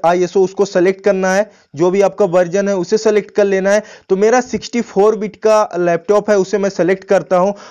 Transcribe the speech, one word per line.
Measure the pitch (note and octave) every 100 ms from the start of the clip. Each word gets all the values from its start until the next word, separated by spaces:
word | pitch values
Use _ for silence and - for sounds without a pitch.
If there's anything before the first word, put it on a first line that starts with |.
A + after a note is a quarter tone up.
| E3
एस | F3+ F3 G3
ओ, |
उसको | F#3 -
सेलेक्ट | G3 F#3 F#3 F#3+
करना | G#3 F#3+ F#3+
है, | F#3+ G#3 _ _
जो | C#3+ F3+
भी | G3
आपका | F#3+ F#3+ G3
वर्जन | F3+ F3+ G3 G3+
है | G3
उसे | E3+ G#3+
सेलेक्ट | A3 G#3+ G#3
कर | -
लेना | G3+ F#3+ F#3+
है। | G#3 G#3 - -
तो | F#3+
मेरा | G#3+ B3+
सिक्सटी | B3+ G#3+ - A#3+
फ़ोर | - F#3+ G#3+ G#3+
बिट | G#3 -
का | A3 G#3+ G#3+ F3+
लैपटॉप | F3 E3 - G#3 G#3
है, | G3+
उसे | F#3 G#3
मैं | G3
सेलेक्ट | F#3+ E3+ F#3+
करता | - F#3+ F3+ F3+
हूं, | F#3+ G3 -